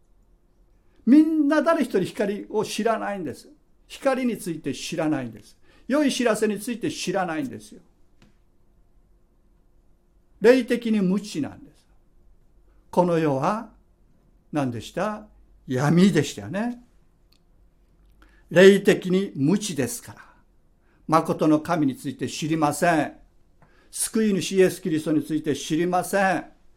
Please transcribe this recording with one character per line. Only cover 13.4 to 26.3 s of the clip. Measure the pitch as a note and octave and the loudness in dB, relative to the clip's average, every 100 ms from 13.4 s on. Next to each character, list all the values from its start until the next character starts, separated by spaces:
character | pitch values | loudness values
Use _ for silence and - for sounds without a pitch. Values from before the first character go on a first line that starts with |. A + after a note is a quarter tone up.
| D#3 G#3+ - - _ _ _ _ _ _ _ | -2 -4 -8 -20 _ _ _ _ _ _ _
何 | D#3 C3 | -4 -4
で | A#2 | -6
し | - | -10
た？ | - G#3 G#3+ - - - - - | -6 -6 -6 -14 -20 -20 -18 -8
闇 | B2+ D3 E3 G3 | -2 2 4 4
で | D#3+ | 4
し | - | 0
た | - | -4
よ | G2+ | -8
ね。 | F#3 A#3 B3 - _ _ _ _ _ _ _ _ _ _ _ _ _ - _ - | -6 -6 -8 -16 _ _ _ _ _ _ _ _ _ _ _ _ _ -20 _ 0
霊 | E3 G3 G3+ | 8 8 8
的 | G3+ F3 F#3 | 4 2 2
に | F#3 G3 | -2 -2
無 | - C#3 G#3 | 0 2 2
知 | - C#3 | -2 -4
で | A#2+ | -4
す | - | -6
か | - | -14
ら。 | - - - _ _ _ _ _ _ - | -20 -20 -20 _ _ _ _ _ _ 0
誠 | D#3+ D#3 - D#3 | 2 2 0 2
の | D3+ | 2
神 | D#3 E3+ C#3 | 2 0 -2
に | B2 | -2
つ | D3 | -8
い | - | -8
て | C3 | -8
知 | - D3+ | -6 -4
り | D#3+ | -2
ま | D3+ | -2
せ | C#3+ F3 D#3+ | 0 0 2
ん。 | C3 - - _ _ _ - _ _ | -2 -8 -20 _ _ _ -20 _ _
救 | - - A3 | -8 -4 0
い | A3 | 0
主 | F#3+ - F#3+ | 0 0 2
イ | |
エ | F#3 | 2
ス・ | - | 2
キ | F#3 | -4
リ | D#3 | -4
ス | |
ト | D#3+ | -2
に | D3+ | -2
つ | D3 | -2
い | D#3 | -4
て | D3+ | -4
知 | C3+ - D#3+ | -4 -2 -2
り | F3 | 0
ま | F3+ | -2
せ | F3 G3 F#3+ | -2 0 0